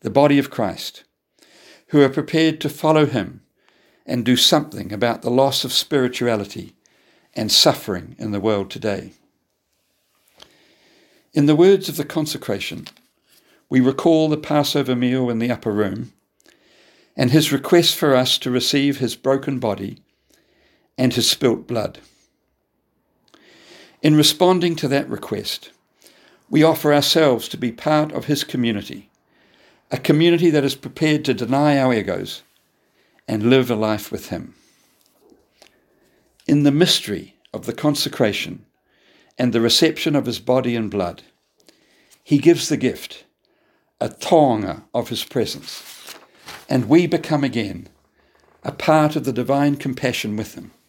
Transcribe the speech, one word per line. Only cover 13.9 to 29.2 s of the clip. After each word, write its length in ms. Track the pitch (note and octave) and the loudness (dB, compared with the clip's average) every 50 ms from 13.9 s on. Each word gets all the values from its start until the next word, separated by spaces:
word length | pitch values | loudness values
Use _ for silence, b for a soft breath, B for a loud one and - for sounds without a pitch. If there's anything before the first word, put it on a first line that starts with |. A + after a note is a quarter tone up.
| C3+ - - E3+ E3 D#3+ D#3 D#3 | 2 2 2 4 4 4 4 2
the 80 | D3+ | 0
Passover 600 | D3+ D3+ - D3+ D3 C#3+ - - D3 C#3 B2+ B2+ | -4 -4 -2 0 0 0 0 0 -2 -2 0 -2
meal 320 | A#2+ B2 B2 B2+ C3 B2+ A#2+ | 0 0 0 0 0 -2 -2
in 120 | A#2+ A2+ | -2 -2
the 100 | A#2 A#2+ | -2 -2
upper 220 | B2 A2+ - A2+ G#2 | -4 -4 -4 -4 0
room 400 | G#2 G#2 G2 F#2 A2 A#2+ A#2 _ _ _ _ _ _ b b b b b b b b b b b b b b b | 0 0 -2 -2 -8 -10 -12 _ _ _ _ _ _ b b b b b b b b b b b b b b b
and 140 | - C3 B2 | 0 0 4
his 220 | C3+ D#3 D3+ - C#3+ | 4 4 4 4 -2
request 440 | C3+ - - F#3 E3+ E3 - - | -2 2 4 4 4 6 4 0
for 180 | - - D3+ C3+ | 0 2 2 4
us 240 | B2+ B2+ B2+ - - | 2 2 0 -2 -4
to 120 | - C3 | -4 -2
receive 480 | B2 B2 A#2+ - - C#3+ C#3 C#3+ C#3 - | -2 -2 -2 0 0 0 0 0 0 -2
his 180 | C3+ A#2 - | -4 -6 -6
broken 420 | - _ C3 C3+ C3+ C3+ - C#3 B2+ | -4 _ -2 -2 0 -2 -6 -6 -4
body 400 | B2+ A2 G2+ F#2+ G2 G2+ A#2 - _ _ _ _ _ _ _ _ _ _ _ _ _ _ _ _ _ _ _ | -2 -4 -4 -4 -6 -10 -12 -14 _ _ _ _ _ _ _ _ _ _ _ _ _ _ _ _ _ _ _
and 160 | - B2+ B2+ - | -2 -2 0 0
his 180 | B2+ A2 - | 0 0 0
spilt 360 | - - - B2 - - - | -2 2 2 0 0 0 -4
blood. 320 | - A#2+ A2+ G#2 - - - _ _ _ _ _ _ _ _ _ _ _ _ _ _ _ _ _ _ _ _ _ _ _ _ _ b b b b b b b b b b b b b b b b | -8 -6 -6 -6 -6 -10 -12 _ _ _ _ _ _ _ _ _ _ _ _ _ _ _ _ _ _ _ _ _ _ _ _ _ b b b b b b b b b b b b b b b b
In 140 | D#3+ D3+ | 4 6
responding 600 | D3+ D3 C#3 - - F3+ F3+ F#3 F3+ F3 F3 E3 | 6 4 4 4 4 4 4 4 4 2 0 -2
to 120 | D#3 - C3 | -2 -2 -2
that 200 | C3+ C#3 - C3 | -2 -2 -2 -4
request, 640 | - - - - - G2 - - - - - - _ _ _ _ _ b b b b b b b b b b b | -8 -10 -8 -8 -8 -8 -6 -8 -10 -10 -12 -20 _ _ _ _ _ b b b b b b b b b b b
we 120 | - D3+ D#3 | 2 4 4
offer 300 | D#3+ D#3+ D#3 - D3+ C#3+ | 4 4 2 2 2 2
ourselves 560 | C#3+ C#3 - - E3 D#3 D3 B2+ A2 - - | 4 2 2 2 4 4 4 2 2 -2 -10
to 80 | - | -10
be 160 | - - A#2+ A2+ | -6 -6 -6 -6
part 400 | - - D3+ D#3 D3+ D3+ D3+ - | -4 -2 0 0 0 0 -2 -4
of 140 | - - | -8 -4
his 180 | - D3 C#3 - | -2 -4 -4 -4
community, 640 | - - B2+ A#2+ A#2 A2 G2+ G2+ - - - - _ _ _ | -6 -4 -2 -2 -2 -2 -4 -6 -10 -16 -18 -18 _ _ _